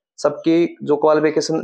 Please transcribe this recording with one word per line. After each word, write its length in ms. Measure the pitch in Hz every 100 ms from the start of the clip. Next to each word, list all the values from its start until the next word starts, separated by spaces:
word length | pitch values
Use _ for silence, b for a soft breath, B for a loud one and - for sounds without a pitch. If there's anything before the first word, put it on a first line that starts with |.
| _ -
सबकी 580 | 151 147 160 165 170 -
जो 140 | 139 143
qualification 640 | 156 156 151 156 151 160